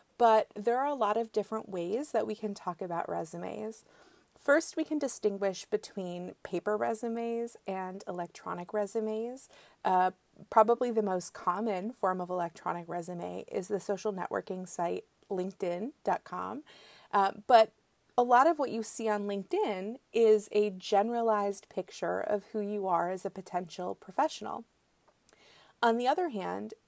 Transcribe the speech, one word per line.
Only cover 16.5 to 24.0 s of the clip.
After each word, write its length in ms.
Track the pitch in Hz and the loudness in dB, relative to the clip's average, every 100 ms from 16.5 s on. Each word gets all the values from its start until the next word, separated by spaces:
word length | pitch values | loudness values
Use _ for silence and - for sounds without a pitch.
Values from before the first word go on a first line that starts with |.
| 247 - - - - - | -8 -12 -20 -20 -20 -2
Uh, 200 | 202 196 - - | 2 2 0 6
but 240 | 233 - _ _ _ _ - | 8 8 _ _ _ _ 0
a 60 | |
lot 240 | 247 240 302 | 6 8 8
of 140 | 311 | 4
what 100 | 269 | 0
you 140 | 226 | -2
see 240 | 214 - 220 | -2 -2 0
on 180 | 208 202 | -2 -2
LinkedIn 720 | 202 196 381 349 185 196 247 _ | -4 -2 0 0 0 -4 -10 _
is 360 | 233 226 214 214 | 4 8 6 6
a 180 | 208 208 | 2 2
generalized 960 | 185 - 196 220 240 233 208 202 202 - | 0 2 2 4 2 2 2 2 -2 -6
picture 520 | - 185 - 175 185 | -8 -8 -6 -4 -2
of 240 | - 208 - | 0 -2 -2
who 80 | 220 | -6
you 260 | 202 208 190 | -4 -4 0
are 240 | 170 175 | 0 0
as 140 | 185 | -2
a 60 | 190 | -6
potential 680 | 190 180 180 180 - 180 | -8 -6 -6 -6 -8 -8
professional. 680 | 196 | -8